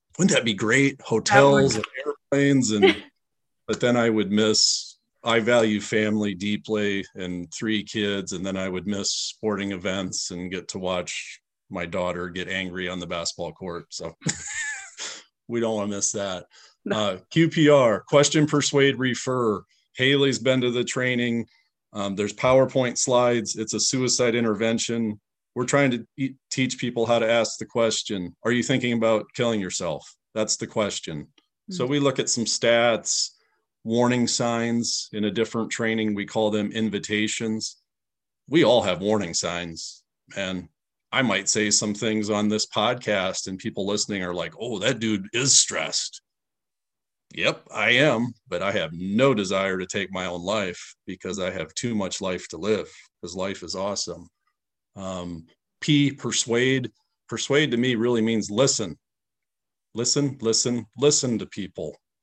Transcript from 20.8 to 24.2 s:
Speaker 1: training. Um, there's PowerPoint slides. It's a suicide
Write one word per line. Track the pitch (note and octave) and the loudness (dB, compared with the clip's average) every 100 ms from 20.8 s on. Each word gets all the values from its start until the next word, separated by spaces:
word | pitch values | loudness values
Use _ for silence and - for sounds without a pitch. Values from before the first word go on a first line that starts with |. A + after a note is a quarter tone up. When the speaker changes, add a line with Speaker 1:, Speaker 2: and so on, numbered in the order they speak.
Speaker 1:
training. | A#2+ C3 B2+ B2 A#2+ A#2 A2 _ _ _ _ | -2 -2 0 0 0 -2 -4 _ _ _ _
Um, | G#2 G2+ G2 | -6 -4 -2
there's | G2+ | -4
PowerPoint | - B2+ C3 C3 C3 B2 A#2+ | 0 4 6 4 2 0 -2
slides. | - B2 B2 A#2+ G#2+ A2 | 2 4 4 2 -2 -6
It's | A2 | -4
a | A2 | -2
suicide | - C3 B2+ - | 0 0 0 2